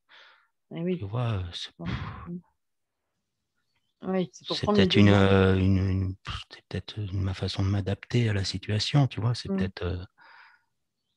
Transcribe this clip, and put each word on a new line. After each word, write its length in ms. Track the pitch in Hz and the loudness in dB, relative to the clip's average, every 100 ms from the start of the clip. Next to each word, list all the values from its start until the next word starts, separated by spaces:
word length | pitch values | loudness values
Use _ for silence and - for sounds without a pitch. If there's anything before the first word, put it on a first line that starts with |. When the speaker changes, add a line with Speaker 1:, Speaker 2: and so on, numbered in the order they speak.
| _ - - _ _ _ - 165 | _ -20 -20 _ _ _ -16 -8
Speaker 1:
Eh 60 | |
oui. 160 | 175 180 | -4 -4
Speaker 2:
Tu 60 | 98 | -4
vois, 340 | 117 117 101 | -4 -2 -2
euh, 40 | 90 | -6
c'est, 180 | - - - | -10 -14 -12
Speaker 1:
Bon. 80 | 170 - - - - 180 - _ _ _ _ _ _ _ _ _ _ _ _ _ _ _ | -8 -8 -8 -12 -12 -14 -14 _ _ _ _ _ _ _ _ _ _ _ _ _ _ _
Oui, 260 | 185 185 175 | -6 -4 -4
c'est 160 | - - | -8 -8
pour 100 | 170 | -4
Speaker 2:
c'est 60 | |
Speaker 1:
prendre 140 | - 208 | 0 4
les 60 | |
Speaker 2:
peut-être 120 | 190 107 | 4 6
une, 120 | 101 | 6
Speaker 1:
devants. 100 | 101 | 8
Speaker 2:
euh, 380 | 98 98 95 95 | 6 6 6 4
une, 220 | 95 95 | 4 2
une, 380 | 95 92 95 95 - - - | 2 0 -2 -6 -10 -12 -12
c'est 100 | - - | -20 -12
peut-être 320 | 95 - 107 | -10 -10 -10
une, 200 | 98 95 | -6 -4
ma 140 | 95 | -4
façon 300 | 95 92 - | -4 -4 -2
de 40 | 98 | 0
m'adapter 600 | 101 95 98 - 120 117 | 0 -2 -6 -2 0 2
à 40 | |
la 100 | 101 | 0
situation, 640 | 95 95 - 104 - 147 131 | -2 -6 -4 -2 0 2 2
tu 120 | - | 0
vois, 120 | 110 | -2
c'est 160 | 117 104 | -2 -4
Speaker 1:
Mm. 80 | 95 | -2
Speaker 2:
peut-être, 240 | 95 - | -4 -4
euh, 240 | 90 87 92 _ - - - _ _ _ _ _ _ | -4 -4 -8 _ -20 -20 -20 _ _ _ _ _ _